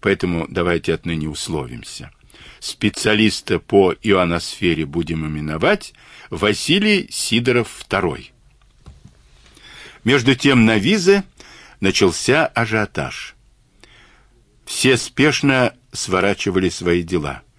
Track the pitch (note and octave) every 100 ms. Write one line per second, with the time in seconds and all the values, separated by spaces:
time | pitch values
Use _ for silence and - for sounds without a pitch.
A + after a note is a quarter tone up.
0 | G#2 G2 F2+ E2+ D#2+ F2+ F2 E2+ - D#2+
1 | - E2 D2+ D2 - D#2+ C2 A#1+ - -
2 | - _ _ - - - - - G#2+ -
3 | - G#2+ G#2+ - - F2 - G2+ F#2+ E2
4 | A2 G2 F2 E2+ - - F2 D#2 D#2 D2+
5 | E2 D#2+ D#2 D2+ D2+ D#2 E2+ - - _
6 | - - - - G#2 A2 - F3+ G#3 G3+
7 | - - - A2+ A#2+ B2 A2+ - - F#2+
8 | F2+ B1 - _ _ _ _ _ - -
9 | - _ _ _ - - - - - -
10 | A2+ C#3 A#2+ B2+ C#3+ C3 A2 A2 G2+ G#3
11 | F3+ G3+ F#3+ _ - - - - G2 F#2+
12 | G2 E2+ - C#3 E3 - A2+ A2 G#2 -
13 | C2 - - - _ _ _ _ - _
14 | - _ _ _ _ _ - - B2+ B2+
15 | - - C#3+ C#3+ D3 C3 B2 - _ -
16 | - F#2 F#2+ G2+ - F#2 F#2 - F2+ F2
17 | E2 F2+ D2 C2+ _